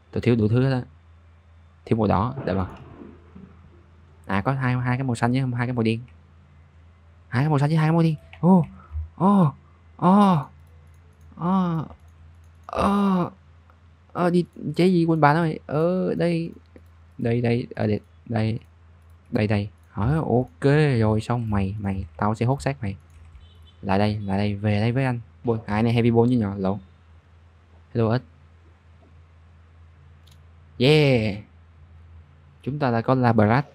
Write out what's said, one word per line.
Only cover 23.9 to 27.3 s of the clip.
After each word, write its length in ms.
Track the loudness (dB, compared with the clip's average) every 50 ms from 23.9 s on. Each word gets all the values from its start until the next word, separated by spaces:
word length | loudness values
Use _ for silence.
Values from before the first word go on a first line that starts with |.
| 0 0
đây, 220 | 0 0 -2 -4
lại 180 | -6 -4 -4 -2
đây, 160 | -2 -2 -4
về 260 | -4 -2 -2 0 0
đây 120 | 0 -2 -2
với 120 | -2 -2
anh. 160 | -2 -4 -6 -10 -14 -20 -10 -4
Bôn, 160 | -4 -4 -4 -4
à, 160 | -4 -2 0 0
này 100 | 0 2
heavy 180 | 2 2 4
bone 180 | 4 4 2 2
chứ 80 | 2 0
nhờ, 160 | -2 -2 -4 -4
lộn. 200 | -2 -4 -4 -4 -8 -18 -20 _ _ _ -20 -20 _ _